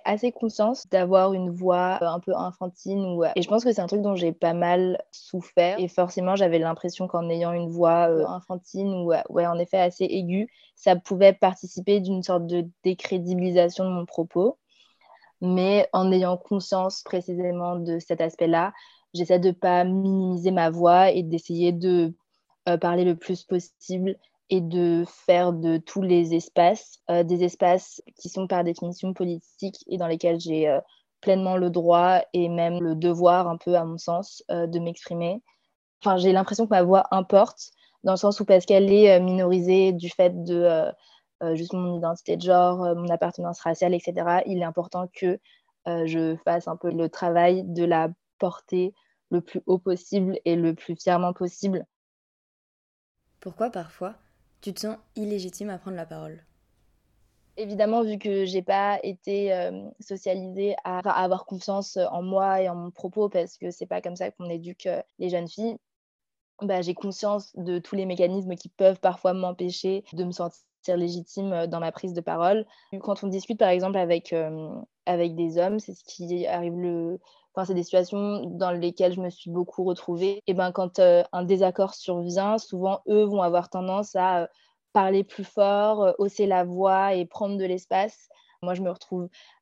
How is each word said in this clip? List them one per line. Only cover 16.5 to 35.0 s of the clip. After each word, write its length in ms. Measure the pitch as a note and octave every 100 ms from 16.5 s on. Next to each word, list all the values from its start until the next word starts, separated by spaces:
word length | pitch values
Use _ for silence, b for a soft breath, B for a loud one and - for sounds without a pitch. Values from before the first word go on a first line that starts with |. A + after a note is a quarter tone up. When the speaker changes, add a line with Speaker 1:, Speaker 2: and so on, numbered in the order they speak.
| G3+ - F#3+ F#3 -
Speaker 1:
précisément 720 | - F#3 F3+ F3 F3+ F3 F3
de 240 | F3 E3+ E3+
cet 220 | - E3
aspect-là, 520 | E3 - E3 E3 F#3 B B B _
j'essaie 280 | E3+ F3 F3+
de 100 | F#3
pas 320 | F3+ F#3 F3+
minimiser 680 | F3+ F#3+ F#3+ F#3+ F#3 F3+ F3+
ma 180 | F#3 E3
voix 400 | E3+ F3 F3 F#3+
et 140 | F#3
d'essayer 480 | E3 E3 - E3+ F3
de, 420 | F3 F#3 F3+ E3 E3+ _ _ _ _ -
euh, 80 | E3+
parler 280 | F3 F3
le 120 | F3+ E3+
plus 260 | - F3+
possible 720 | - F3+ - _ - F#3 F#3+ F#3 _ _ _
et 100 | F#3
de 440 | E3 F3+ F3 E3+ F3
faire 460 | - - F3 F3+
de 260 | E3+ E3 E3
tous 240 | - G3+
les 320 | F#3+ F3 E3
espaces, 640 | E3 - - E3+ A3 - - -
euh, 120 | F3
des 200 | E3+ F3
espaces 600 | F3 - F3+ F#3 - - - _
qui 120 | F3+
sont 180 | G3 F#3+
par 180 | F3+
définition 500 | E3+ E3 F3 F3 F#3+
politiques 680 | F3+ F3 E3+ - _ G3 - -
et 100 | F#3
dans 100 | E3+
lesquels 320 | E3 F3 E3+
j'ai, 300 | E3+ D#3 D3+
euh, 100 | C#3+ - b _ _
pleinement 340 | - F#3+ F#3+ F#3
le 140 | F3+
droit 500 | F3 E3+ E3+ F3+ F#3 -
et 160 | F3+ E3+
même 300 | E3+ E3+ F3
le 120 | E3+
devoir, 540 | D#3+ F3 E3+ F3 F3+ F3
un 80 | E3+
peu 200 | - F3
à 80 |
mon 120 | E3 E3+
sens, 480 | - E3+ G3+ - -
euh, 160 | F3 E3+
de 120 | E3+
m'exprimer. 640 | E3+ E3+